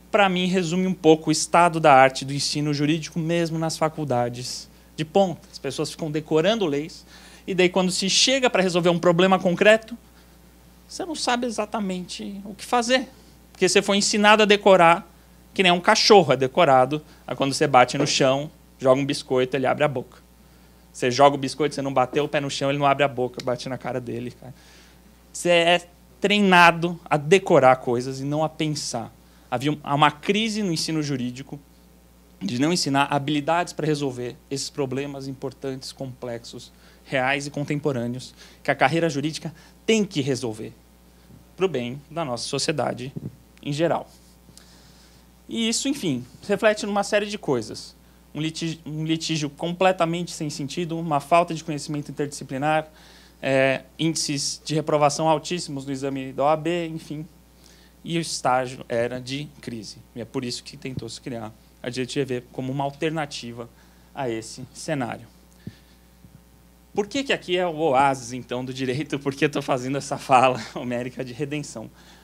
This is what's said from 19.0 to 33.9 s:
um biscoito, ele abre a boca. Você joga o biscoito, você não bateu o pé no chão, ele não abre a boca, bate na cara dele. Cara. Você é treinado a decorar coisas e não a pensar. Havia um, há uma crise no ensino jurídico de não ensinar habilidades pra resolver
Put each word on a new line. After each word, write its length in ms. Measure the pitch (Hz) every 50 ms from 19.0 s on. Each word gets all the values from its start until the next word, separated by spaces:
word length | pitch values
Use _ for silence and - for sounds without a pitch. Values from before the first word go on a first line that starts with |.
um 40 | 143
biscoito, 520 | 139 143 - - - 135 127 127 127 -
ele 100 | 139 123
abre 160 | 123 127 131 147
a 60 | 147
boca. 300 | 131 127 117 - - - - _ _ _ _ _ - _ - - - _ _ _ -
Você 180 | - 135 123
joga 240 | 120 131 139 143 143
o 40 | 135
biscoito, 360 | 139 139 - - 151 147 147
você 80 | 139 135
não 100 | 139 135
bateu 320 | 131 123 123 - 147 143
o 40 | 147
pé 120 | - 147
no 80 | 139 139
chão, 220 | - - 139 139
ele 80 | 143 143
não 80 | 143
abre 160 | 139 139 131 147
a 60 | 135
boca, 340 | 127 127 127 120 - - 131
bate 240 | 131 120 120 - 135
na 80 | 127
cara 240 | - - 131 123 127
dele. 300 | 120 117 117 117 123 120
Cara. 240 | 117 - - 127 127 - - - - - - - - - _ - _ _ _ _ -
Você 160 | - - 175
é 400 | 175 170 165 170 175 170 - - - _ - _ - _
treinado 800 | - 190 208 208 202 190 185 175 175 170 170 165 165 175 170 - -
a 120 | - 151
decorar 600 | 151 139 151 196 190 190 - 175 143 131 131 127
coisas 440 | - - 127 120 123 127 135 131 135
e 40 | 135
não 200 | 143 147 156 156
a 40 | 151
pensar. 640 | - - 156 151 151 147 - - - 117 107 110 - - - - - - - -
Havia 220 | 127 120 120 151 151
um, 60 | 147 -
há 120 | - 143
uma 180 | 147 151 147 143
crise 500 | - - - 196 208 226 220 208 220 208
no 100 | 180 160
ensino 300 | 156 - 160 160 156 147
jurídico 560 | 143 143 127 120 123 123 131 139 - 151 143 - _ _ _ - _ _ _ _ _ _ _ _ _ - _
de 200 | 95 101 123 123
não 120 | 143 160 180
ensinar 360 | 175 - 147 139 139 139 -
habilidades 640 | 147 143 139 147 151 147 143 151 165 175 180 175 -
pra 140 | - 151
resolver 500 | 156